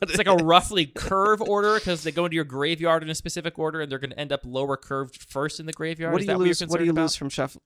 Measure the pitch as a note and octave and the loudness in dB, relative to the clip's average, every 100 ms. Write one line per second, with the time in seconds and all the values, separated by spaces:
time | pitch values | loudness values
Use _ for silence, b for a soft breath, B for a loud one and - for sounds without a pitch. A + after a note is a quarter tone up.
0 | F3+ F#3 G3 F3+ D#3+ F3 - G3+ C#3+ - | -2 0 4 4 8 6 6 0 -2 -4
1 | - F#3+ G3+ G#3+ A3 G3+ G#3 G#3+ F#3+ E3 | -2 2 2 2 0 2 2 2 0 -2
2 | D#3 D#3 F3 E3 C#3+ C3+ D3 D#3+ E3 D#3+ | -2 0 0 0 -2 -2 -2 0 2 2
3 | D#3 D#3+ E3+ F3 D#3+ - D#3 D#3 D3 C3 | 0 -8 -8 -6 -6 -4 -4 -4 -6 -6
4 | C3 - C#3+ C#3 B2 C3 C#3 C3+ - C3+ | -8 -8 -6 -6 -4 -2 -2 -2 -4 -6
5 | C3 - - C#3 D3+ - D#3+ D#3 D#3+ D#3+ | -6 -12 -10 -4 -4 -6 -10 -8 -6 -4
6 | E3 F3 G3+ F#3 F3+ E3+ E3 E3+ E3+ D#3+ | -2 -2 0 2 2 2 0 0 2 2
7 | D#3+ - C#3 - C#3 - | 0 -2 -6 -4 -6 -8